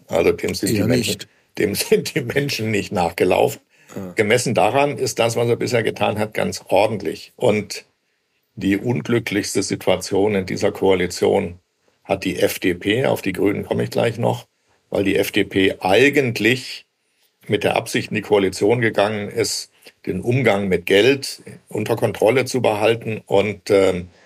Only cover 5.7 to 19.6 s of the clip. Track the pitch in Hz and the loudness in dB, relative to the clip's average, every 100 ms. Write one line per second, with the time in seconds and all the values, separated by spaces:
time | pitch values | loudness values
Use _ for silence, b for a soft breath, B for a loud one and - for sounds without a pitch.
5.7 | 120 107 - 107 101 107 - 95 - - | 0 0 -2 -2 -2 -4 -4 -4 -6 0
6.7 | 98 107 110 - - - - 120 104 101 | 2 2 0 -6 -8 -12 -2 0 0 -2
7.7 | - - _ _ _ _ _ _ - 95 | -10 -16 _ _ _ _ _ _ -4 0
8.7 | 98 123 123 131 117 120 98 - - 95 | 0 0 -4 0 -2 0 -4 -2 -2 -2
9.7 | 98 - 90 - 98 104 98 92 110 101 | -2 0 0 0 0 2 0 -2 -2 -2
10.7 | - 95 95 87 - 101 98 95 90 _ | 0 2 2 0 0 2 2 0 -8 _
11.7 | _ _ _ - 95 95 87 98 - 95 | _ _ _ -6 -4 -2 0 -2 0 -2
12.7 | 87 101 113 135 110 98 90 98 101 98 | -2 0 0 2 0 -2 0 0 0 -4
13.7 | 113 120 120 117 117 120 120 - _ _ | -4 -2 0 -2 0 -2 -2 -6 _ _
14.7 | _ - 92 98 98 101 104 95 98 95 | _ -6 -2 0 0 0 0 0 2 0
15.7 | - 92 101 143 139 127 101 107 131 - | 2 2 4 4 4 0 0 0 0 -4
16.7 | - - _ _ _ _ _ - 104 95 | -16 -18 _ _ _ _ _ -4 0 0
17.7 | 98 120 - - 110 101 104 92 92 104 | 0 -2 -4 -4 -6 0 2 2 2 2
18.7 | 120 113 104 104 107 101 104 104 - | 2 0 0 0 -2 -6 -4 -4 -4